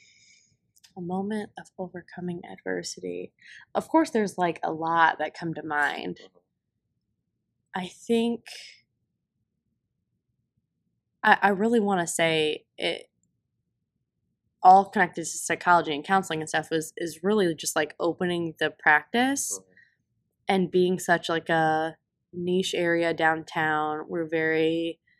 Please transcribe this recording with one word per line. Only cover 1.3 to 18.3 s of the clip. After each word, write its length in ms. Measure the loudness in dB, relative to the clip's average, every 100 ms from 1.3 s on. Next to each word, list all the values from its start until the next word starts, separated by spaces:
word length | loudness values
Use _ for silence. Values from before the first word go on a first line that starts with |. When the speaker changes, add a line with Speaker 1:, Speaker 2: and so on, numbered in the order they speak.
| -6 -8 -14
Speaker 1:
of 60 | -20 -12
overcoming 640 | -12 -12 -18 -10 -8 -8 -12
adversity. 880 | -12 -6 -6 -6 -10 -10 -10 -12 _ -20 -20 -8
Of 160 | -6 0
course, 220 | 2 2
there's, 260 | 0 -2 0
like, 220 | -2 -2
a 80 | -6
lot 460 | -6 -2 4 4 4
that 140 | -4 -6
come 160 | -8 -6
to 80 |
mind. 560 | -4 0 0 -2 -8 -10
Speaker 2:
Mm-hmm. 140 | -14 _ _ _ _ _ _ _ _ _ _ _ _ _ _ -8
Speaker 1:
I 100 | -8
think 580 | -10 -2 0 0 -2 -8 -18 -20 -20 _ _ _ _ _ _ _ _ _ _ _ _ _ _ _ _ _ _ _ _ _ _ _ _
I, 140 | 4 6
I 80 | 4
really 300 | 2 2 2
wanna 260 | 2 0 -2
say 580 | 0 2 2 0 -2 _ -6
it, 300 | -6 -6 -10 _ _ _ _ _ _ _ _ _ _ _ _ _ _ _
all 220 | 8 8 8
connected 360 | 2 0 -2
to 40 | -8
psychology 680 | -8 -4 -2 4 4 4
and 100 | -4
counseling 360 | 0 0 0 -6
and 80 | -4
stuff, 200 | -4 -2
is, 220 | -4 -4 -8
is 220 | -10 -6
really 300 | 0 2 2
just, 220 | 0 -4 -2
like, 200 | -4 -2
opening 540 | -4 -2 -2